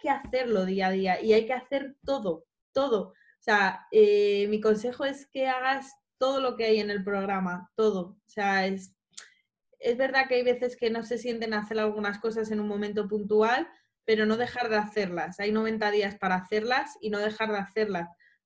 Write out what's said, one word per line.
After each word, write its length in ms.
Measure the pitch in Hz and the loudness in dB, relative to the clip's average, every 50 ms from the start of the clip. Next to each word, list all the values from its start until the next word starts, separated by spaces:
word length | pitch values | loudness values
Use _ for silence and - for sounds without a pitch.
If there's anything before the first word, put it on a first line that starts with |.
que 80 | - 285 | -2 -2
hacerlo 560 | 269 262 - - - 254 254 240 214 185 185 | -2 -2 -2 -4 -2 -2 0 2 2 2 2
día 220 | 185 190 190 190 | 0 0 0 0
a 40 | 185 | 0
día 300 | 190 190 190 185 180 - | 2 2 2 0 0 2
y 120 | - 220 214 | 4 4 6
hay 120 | 226 226 | 4 4
que 80 | 226 254 | 2 -4
hacer 420 | 247 - - 277 277 269 269 - _ - | -6 -4 -4 -4 -4 -4 -6 -12 _ -4
todo, 420 | - 277 254 208 180 160 160 - _ _ _ _ _ _ | -2 -2 -2 -2 -4 -4 -4 -8 _ _ _ _ _ _
todo. 360 | 269 277 269 226 190 180 - | 0 2 2 2 0 0 -4
O 40 | - _ _ _ _ _ | -12 _ _ _ _ _
sea, 460 | _ 233 214 208 196 185 185 - - - | _ 2 2 4 4 2 0 -4 -10 2
eh, 560 | - 220 214 208 208 208 208 202 202 202 202 208 | 6 6 6 8 6 4 4 2 2 0 0 0
mi 100 | 214 214 | -2 0
consejo 460 | 214 220 214 214 226 247 247 - 285 | 2 2 2 2 0 -6 -4 -4 -4
es 220 | 277 277 277 - _ | -4 -4 -6 -14 _
que 160 | - 269 262 | -6 -2 -2
hagas 460 | 262 254 254 254 262 269 269 262 - - _ _ _ _ | -2 -2 0 0 -2 -2 -2 -6 -12 -20 _ _ _ _
todo 240 | _ 254 262 277 269 | _ 0 0 0 0
lo 140 | 262 247 233 | 0 -2 -2
que 80 | 220 226 | 0 2
hay 140 | 220 220 214 | 2 2 2
en 100 | 208 208 | 2 0
el 120 | 202 202 190 | -4 -4 -2
programa, 680 | 202 202 196 196 202 196 185 185 180 180 180 190 - _ | -2 -2 -2 -2 -2 -2 -2 -2 -2 -4 -6 -10 -8 _
todo. 260 | - 220 214 196 185 175 190 - _ _ | 2 2 2 2 0 -6 -8 -12 _ _
O 40 | _ | _
sea, 380 | _ 208 202 196 196 190 190 | _ -2 0 2 2 2 0
es, 260 | 196 196 190 - - _ _ _ _ _ - - - _ _ _ _ _ _ _ _ _ _ | 0 -4 -6 -8 -14 _ _ _ _ _ -20 -20 -20 _ _ _ _ _ _ _ _ _ _
es 180 | - 233 240 | -2 -2 0
verdad 300 | 247 269 262 262 262 262 | 0 0 2 2 0 0
que 80 | 262 247 | 2 0
hay 80 | 247 247 | 0 2
veces 320 | 247 240 240 247 247 - | 2 0 0 -2 -6 -4
que 140 | - 240 226 | -4 -2 -2
no 140 | 226 226 220 | -2 -2 -4
se 140 | - 247 | -4 -6
sienten 360 | 226 233 247 226 226 226 220 220 | -6 -4 -6 -6 -4 -4 -4 -4
a 60 | 208 | -4
hacer 200 | 208 - 220 220 | -4 -4 -2 -2
algunas 400 | 214 214 208 214 208 202 202 - | 0 -2 -2 -2 -4 -4 -4 -4
cosas 320 | - 226 220 226 220 220 | -4 -4 -2 -2 -4 -2
en 80 | 214 214 | -2 -2
un 80 | 208 | -2
momento 400 | 208 202 208 208 208 202 214 202 | -2 -2 -4 -4 -4 -4 -4 -4
puntual, 600 | 196 214 208 208 202 214 214 214 226 247 285 339 - - _ _ _ _ _ _ | -2 -4 -4 0 2 4 4 4 4 2 0 -2 -6 -12 _ _ _ _ _ _
pero 220 | 226 220 214 214 | 0 2 2 4
no 100 | 214 220 | 2 2
dejar 320 | 233 247 240 - 247 240 220 | 0 -2 -4 -2 -4 -2 0
de 80 | 220 | 0
hacerlas. 600 | 208 208 214 - 214 196 180 175 170 156 175 185 - | 0 0 0 -2 -4 -2 -2 -4 -6 -6 -6 -6 -4
Hay 120 | 202 208 | -2 0
noventa 400 | 214 220 220 220 220 220 214 208 | 0 0 0 0 -2 -2 0 0
días 240 | 208 208 196 202 202 | 2 2 0 0 -4
para 180 | - 196 190 185 | -2 0 0 0
hacerlas 600 | 185 185 - 214 214 214 240 254 277 - - - - | 0 0 -2 -2 -2 0 0 0 -2 -2 -4 -10 -8
y 80 | - 214 | -6 -4
no 100 | 208 208 | -2 -2
dejar 320 | 208 214 214 - 220 214 | -2 -2 -2 -2 -2 -2
de 60 | 208 202 | -2 -4
hacerlas, 500 | 190 - - 220 214 208 185 170 175 - - _ _ _ _ _ _ | -6 -4 -2 -2 -2 0 -2 -4 -6 -8 -14 _ _ _ _ _ _